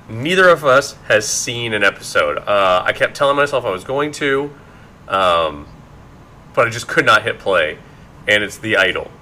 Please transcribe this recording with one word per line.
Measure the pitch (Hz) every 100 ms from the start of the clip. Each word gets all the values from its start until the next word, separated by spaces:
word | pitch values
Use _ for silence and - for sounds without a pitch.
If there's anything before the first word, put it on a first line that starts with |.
| -
neither | 113 143 185 185
of | 165
us | 147 131 139 - -
has | 110 107
seen | - - 120 117
an | 107
episode. | 98 - - 98 76 73
Uh, | - 101 95 90
I | 107
kept | 107 123
telling | - 143 143
myself | 143 139
I | 117
was | 92
going | 92 135 151
to, | 143 147 139 147 143 - - - - -
um, | 98 92 85 80 73 73 - - - - - - - -
but | - 117
I |
just | 113 -
could | - 131
not | 107
hit | 110 110
play, | - 92 78 - - - - - -
and | 104
it's | 104 -
The | 110 98
Idol. | 95 90 - -